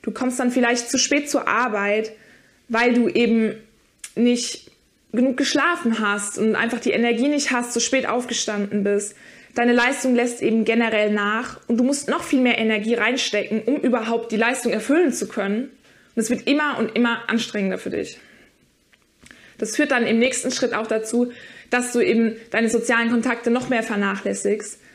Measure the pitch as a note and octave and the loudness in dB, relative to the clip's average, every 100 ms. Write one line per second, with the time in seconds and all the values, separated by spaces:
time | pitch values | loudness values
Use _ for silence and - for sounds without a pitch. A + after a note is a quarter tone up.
0 | - G#3 B3+ B3+ B3 B3 A#3+ A#3+ A#3+ C4 | -8 -4 -4 0 0 2 2 0 -2 -2
1 | - C#4+ D4 C#4 - G#3+ B3 G#3 G3+ G#3 | 2 0 0 -2 0 0 0 -2 0 0
2 | A3 - - - _ _ _ A3+ A#3+ A#3+ | -2 -12 -20 -20 _ _ _ 2 4 4
3 | A#3 - A#3 A3+ A3 - - _ _ _ | 4 2 4 4 2 -2 -16 _ _ _
4 | - - A#3+ A#3+ - - - _ _ _ | -10 0 2 2 -2 -10 -16 _ _ _
5 | _ A3 B3+ C4 C#4 D4 D#4 F4 A#3 A3 | _ 0 2 2 0 2 0 0 -2 0
6 | G#3+ G#3 G3+ - A3 G#3+ A#3 A#3+ B3 - | 0 -2 -4 -2 0 2 -2 -2 -2 0
7 | A#3+ A3 C#4 D4 C#4+ B3+ A#3+ A#3 - C4 | 0 2 2 0 0 -2 -2 -2 0 0
8 | - A#3+ B3 A#3 - G#3 G3+ G#3 G3+ G3+ | 0 -4 -4 -6 -4 -4 -2 -2 0 0
9 | G3+ - - - - - A#3+ A#3+ A#3+ C4+ | -2 -14 -20 -20 -10 0 2 4 2 2
10 | C4 B3 A#3+ A#3+ - A3+ G#3+ A3+ A3+ A3 | 2 2 2 0 0 2 2 2 2 2
11 | G#3 G#3 G3+ A3 B3 - - A#3 B3+ C#4+ | 2 2 0 -2 -4 -14 -2 2 2 0
12 | - E4 - C#4 B3 A#3 A3 G#3+ G#3+ A#3 | -2 -4 0 2 4 2 0 0 0 0
13 | G#3+ B3+ - G#3 - G#3+ A3 C#4+ C4 A#3 | 0 0 -2 -2 -2 -2 0 0 2 0
14 | A3 A#3 - G#3 A3+ B3+ A#3+ A3 G#3+ D4+ | 0 -4 -2 0 0 0 -2 -2 2 4
15 | F4 A#3+ G#3 - G3 G#3+ C#4 - _ _ | 4 0 -6 -4 -2 -2 -4 -12 _ _
16 | _ - A3 A3+ - C#4+ D4 C4+ A3+ - | _ -4 -2 -2 2 2 0 -2 -2 0
17 | A#3+ A#3 - A3 - G#3+ F#3+ F#3 - E2 | 0 0 -2 -2 -2 -4 -2 -4 -6 -6
18 | - - - - _ _ _ _ _ _ | -8 -12 -20 -20 _ _ _ _ _ _
19 | _ _ - - - - A3 - D4 B3+ | _ _ -20 -20 -20 -8 -4 0 0 2
20 | A#3 A3+ B3+ - B3+ - A#3+ A3 A3 A3 | 2 2 2 0 -4 -2 -2 -2 -2 -4
21 | A3 A#3+ B3 - - - - B3 B3 A#3+ | -2 -2 -2 -4 -20 -20 -4 -2 0 0
22 | - A3+ A3+ A3+ - G#3+ A3+ A#3 A3+ A#3 | 2 4 2 -2 -4 -2 0 0 0 0
23 | A3+ A#3+ B3 A#3 A#3+ A#3+ B3 A#3+ A3 G#3 | 2 0 0 -2 0 0 0 -2 0 -2
24 | G3+ G3 G3+ G3 G3+ G#3+ - - - | -2 -2 -4 -4 -2 -2 -6 -16 -20